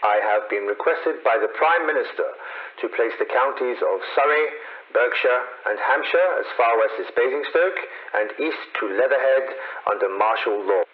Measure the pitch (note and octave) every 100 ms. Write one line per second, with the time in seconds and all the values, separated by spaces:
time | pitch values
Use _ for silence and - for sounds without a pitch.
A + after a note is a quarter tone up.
0 | G#2+ G#2+ G#2 G#2+ G#2 G#2 G2+ G#2 - E3
1 | - D#3 - A2+ G#2+ - D#3 E3+ D#3+ -
2 | A#2 - - - - - - - A#2 -
3 | A2+ - A2 C3 C3 C3+ B2+ A#2+ D#3 F#2+
4 | - - C#3+ D3 D3+ - - - - -
5 | B2 - C3 B2 B2 - - G#2+ G#2+ C3+
6 | C#3+ E3+ F3+ C#3+ - - A#2+ A#2 A2 -
7 | - - B2 C3+ C#3+ - F3+ - - -
8 | - - G#2+ - D#3 D#3 - - G#2+ G2
9 | C3 C3+ C3+ C3+ C3+ - - - - G#2
10 | G2+ G2 G#2+ A2+ - G#2 F#2+ G2 F2